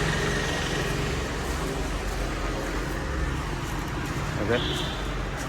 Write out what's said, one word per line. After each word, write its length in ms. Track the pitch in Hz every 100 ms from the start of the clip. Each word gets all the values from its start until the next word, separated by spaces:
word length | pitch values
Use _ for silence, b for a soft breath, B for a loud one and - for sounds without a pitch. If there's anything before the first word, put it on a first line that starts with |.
| - - - - - - - 143 - - - - - - - - - - - - - - - - - - - - - - - - - - - - - - - - - - - -
ഓക്കെ. 160 | 107 120 123 143 - - - - - -